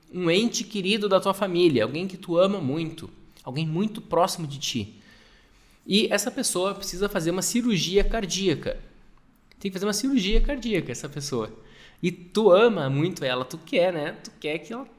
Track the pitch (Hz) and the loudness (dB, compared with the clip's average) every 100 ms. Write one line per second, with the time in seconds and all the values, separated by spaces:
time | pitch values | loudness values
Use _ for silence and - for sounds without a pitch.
0 | _ 180 170 180 233 - - 208 185 214 | _ -4 2 2 2 -2 -6 -4 0 0
1 | 202 190 190 190 202 175 175 123 113 151 | 2 2 2 0 0 4 4 4 2 -2
2 | 185 185 - 170 190 202 131 151 160 - | -8 -10 -2 2 2 2 -2 -4 -6 -8
3 | - - - - - 135 160 160 214 214 | -16 -18 -20 -18 -10 -4 -2 -2 -2 -4
4 | - 165 185 - 151 139 - 117 101 - | -2 2 2 0 -8 -8 -6 -6 -6 -12
5 | - - - - _ _ _ _ - 196 | -20 -20 -20 -20 _ _ _ _ 0 0
6 | 220 208 170 - - 180 190 196 - 180 | 2 0 -2 -4 -4 -2 -2 -4 -8 -6
7 | 202 190 165 185 180 240 240 190 156 196 | -4 -2 -2 -2 -2 0 2 0 2 2
8 | 202 226 190 175 190 143 - - - - | 2 0 -4 -2 0 0 -4 -8 -12 -20
9 | - - _ _ _ - 202 185 202 202 | -20 -20 _ _ _ -10 -8 -4 -4 -2
10 | 269 269 185 220 214 285 220 190 139 117 | 0 2 4 4 4 0 -2 -2 -2 -8
11 | 143 147 139 120 107 - - - - - | -10 -10 -6 -4 -4 -8 -20 -20 -20 -6
12 | 175 180 - 208 220 180 233 185 135 135 | -6 -6 -4 2 6 8 8 4 0 0
13 | 170 165 135 127 127 165 - 185 180 170 | 0 -2 -4 -2 -4 -10 -4 2 2 0
14 | 151 214 - - 151 165 - 233 277 | -6 -8 -16 -12 -8 -8 -8 -12 -14